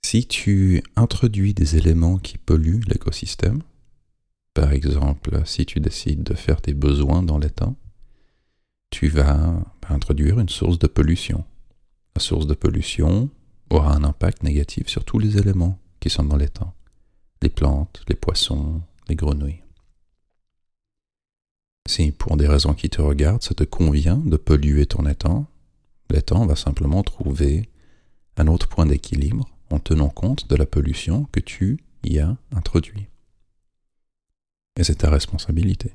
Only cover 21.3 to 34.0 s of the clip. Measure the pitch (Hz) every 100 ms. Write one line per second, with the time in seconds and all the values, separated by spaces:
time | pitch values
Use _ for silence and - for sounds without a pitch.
21.3 | _ _ _ _ _ - - 78 - -
22.3 | 78 73 73 76 73 - - 73 71 73
23.3 | 113 - - 73 - 80 73 76 113 78
24.3 | 80 - 73 73 73 71 - 73 71 -
25.3 | 101 147 _ _ _ _ _ _ 76 -
26.3 | 87 85 76 - 69 71 85 101 - 73
27.3 | 67 71 76 104 _ _ _ _ _ _
28.3 | - 78 85 - - 78 69 - 73 71
29.3 | - - - - 78 - 78 71 - 107
30.3 | 139 - 71 71 - 73 76 - 98 147
31.3 | - - - 95 147 _ - - 76 78
32.3 | 127 - 110 - 87 - 101 101 - _
33.3 | _ _ _ _ _ _ _